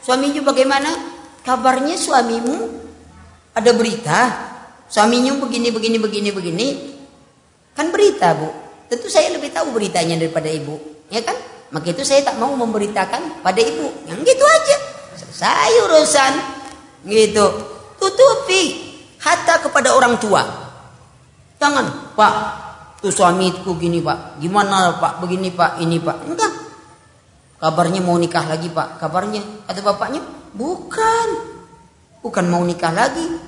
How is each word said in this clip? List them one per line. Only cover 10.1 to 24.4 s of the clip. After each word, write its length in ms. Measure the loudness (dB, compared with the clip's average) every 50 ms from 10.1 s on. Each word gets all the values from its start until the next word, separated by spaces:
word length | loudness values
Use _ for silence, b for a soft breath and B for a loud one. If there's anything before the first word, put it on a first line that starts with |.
| 0
daripada 320 | 0 -2 -2 -2 -4 -4
Ibu, 600 | -2 -6 -6 -6 -8 -10 -12 -14 -16 -20 -20 _ _
ya 100 | -6 -6 -4
kan? 80 | -4 -8 -8 -10 -14 -20 -20 -20 -10 -8
Maka 160 | -6 -4 -4
itu 160 | -4 -4 -2
saya 180 | 2 2 4 4
tak 140 | 2 -2 -2
mau 160 | -2 -2 0
memberitakan 880 | -2 -2 -2 -2 -2 -2 -2 -2 -2 -2 -2 -4 -6 -6 -8 -10 -4 -2
pada 180 | 0 2 2
Ibu. 480 | 2 0 0 -4 -6 -6 -8 -10 -12 -12
Yang 260 | -10 -2 2 2 4
gitu 100 | 6 6
aja. 300 | 6 6 4 4 2 0 0 0 -8 -14 -16 -18 -18 -18 -18
Selesai 520 | -18 -16 -10 -2 0 0 2 2 2 4 6 4 4
urusan. 480 | 8 6 6 6 6 4 4 4 4 2 -2 -4 -6 -10 -12 -14 -16 -18 -18 -20 -20 -20 -20 -8
Gitu. 420 | 0 4 4 4 4 4 4 4 4 2 0 -10 -12 -16 -18 -20 -20 -8 -2
Tutupi. 640 | -2 -2 6 8 8 8 8 4 0 0 2 2 2 0 -2 -6 -12 -16 -18 -20 -20 -20 -20 _
Hatta 400 | 0 0 0 2 2 2 2 2
kepada 320 | 0 2 0 2 2 4 4
orang 240 | 6 4 4 2
tua. 260 | 0 0 2 2 2 2 -2 -6 -12 -14 -16 -18 -20 -20 -20 -20 -20 -20 _ _ _ _ _ _ _ _ _ _ _
Jangan, 540 | 0 0 2 0 -2 -2 -6 -10 -14 -10 2
"Pak, 180 | 4 4 4 4 0 -4 -6 -8 -10 -14 -16 -18 -20 -20 -20 -20 -6 -4
tuh 80 | -4 0
suamiku 640 | 4 4 4 4 4 0 0 -2 -2 -6 -6 -6
gini, 240 | -2 -2 -2 0 0
Pak. 400 | 0 -2 -4 -4 -6 -16 -14 -8